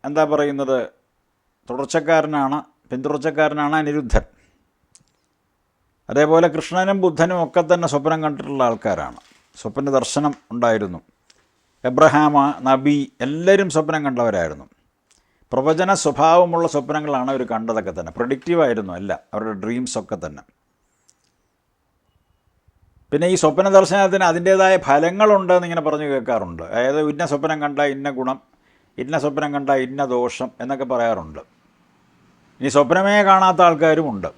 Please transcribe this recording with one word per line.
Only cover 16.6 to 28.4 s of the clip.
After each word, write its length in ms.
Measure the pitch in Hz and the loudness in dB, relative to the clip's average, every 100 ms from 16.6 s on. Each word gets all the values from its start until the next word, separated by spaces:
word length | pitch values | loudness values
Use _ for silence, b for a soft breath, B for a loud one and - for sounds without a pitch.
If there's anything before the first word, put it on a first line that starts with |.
| 165 | -2
സ്വപ്നങ്ങളാണ് 640 | 147 131 151 147 135 127 | -2 -4 -6 -2 -4 -2
അവർ 120 | 135 120 | -4 -4
കണ്ടതൊക്കെ 440 | 113 113 110 95 | -4 -4 -4 -4
തന്നെ. 200 | 90 80 | -10 -12
പ്രഡിക്റ്റീവ് 500 | - 120 135 160 170 | -6 -4 -4 -2 0
ആയിരുന്നു 320 | 143 110 98 | 0 0 -6
എല്ലാം, 260 | 87 98 82 _ | -10 -8 -8 _
അവരുടെ 220 | 107 110 101 | -8 -8 -8
ഡ്രീംസൊക്കെ 580 | 104 120 123 - 95 98 80 | -6 -6 -6 -8 -8 -10 -10
തന്നെ. 180 | 73 _ _ _ _ _ _ _ _ _ _ _ _ _ _ _ _ _ _ _ _ _ _ _ _ _ _ _ | -14 _ _ _ _ _ _ _ _ _ _ _ _ _ _ _ _ _ _ _ _ _ _ _ _ _ _ _
പിന്നെ 160 | 147 175 | -2 0
ഈ 80 | 180 | 2
സ്വപ്ന 340 | 156 147 196 | 2 2 6
ദർശനത്തിന് 540 | 196 190 196 190 190 | 6 6 2 2 2
അതിൻ്റേതായ 540 | 180 165 175 190 190 185 | 2 2 2 4 4 4
ഫലങ്ങളുണ്ടെന്ന് 880 | - 143 165 196 214 202 180 180 175 | 4 2 2 2 4 4 4 2 2
ഇങ്ങനെ 140 | 170 | -4
പറഞ്ഞു 240 | 151 147 147 | -2 -2 -2
കേൾക്കാറുണ്ട്. 580 | 135 117 117 90 82 | -4 -2 -4 -4 -10
അതായത് 380 | 80 117 127 147 151 | -6 -2 0 0 -2
ഇന്ന 160 | 147 165 | -2 -4
സ്വപ്നം 320 | 143 156 156 | -2 -2 -4
കണ്ട 180 | 147 143 | -4 0
ഇന്ന 300 | 147 139 143 | -2 -2 -6
ഗുണം, 300 | 127 127 135 | -4 -6 -6